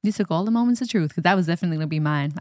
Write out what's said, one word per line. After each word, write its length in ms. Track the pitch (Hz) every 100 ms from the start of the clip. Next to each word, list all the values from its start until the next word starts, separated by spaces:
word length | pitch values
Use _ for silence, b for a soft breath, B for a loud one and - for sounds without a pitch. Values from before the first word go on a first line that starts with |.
You 80 | 208
took 180 | 208 196
all 140 | 160
the 60 | 208
moments 300 | 233 240 240
of 80 | 247
truth, 260 | 214 156
'cause 80 | -
that 120 | 170 190
was 100 | 165
definitely 300 | 170 175 156
gonna 100 | 156
be 140 | 156
mine. 320 | 151 147 143 147